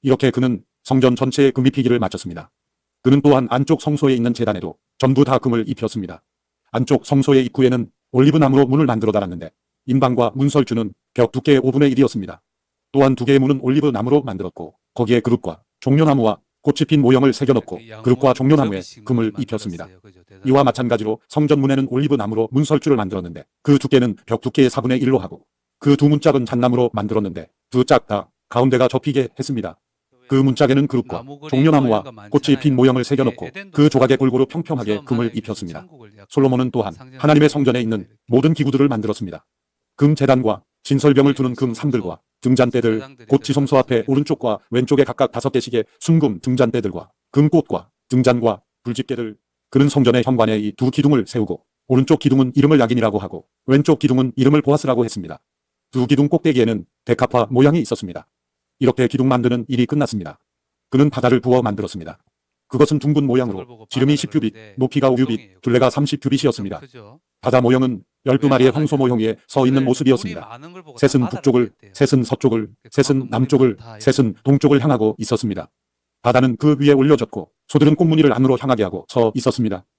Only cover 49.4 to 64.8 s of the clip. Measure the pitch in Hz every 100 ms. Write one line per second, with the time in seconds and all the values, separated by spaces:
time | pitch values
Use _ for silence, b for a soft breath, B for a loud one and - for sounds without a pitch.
49.4 | _ _ _ 131 143 147 120 123 117 127
50.4 | 110 110 104 101 127 131 143 143 120 123
51.4 | 101 87 _ _ _ 131 131 156 147 135
52.4 | 127 127 143 151 117 123 110 104 92 87
53.4 | _ _ - 135 147 156 131 131 135 127
54.4 | 131 151 143 147 131 123 117 - 82 78
55.4 | _ _ _ _ _ 131 123 139 143 170
56.4 | 160 127 110 110 - _ - 120 123 123
57.4 | 107 123 143 165 120 113 95 85 - _
58.4 | _ _ _ _ 123 127 131 135 131 123
59.4 | 120 123 113 123 120 147 135 107 82 -
60.4 | _ _ _ _ _ 131 147 139 123 127
61.4 | 123 127 117 101 101 95 80 - _ _
62.4 | _ _ _ 127 147 151 143 151 143 123
63.4 | 123 95 90 120 - 131 135 147 - 156
64.4 | 113 113 110 101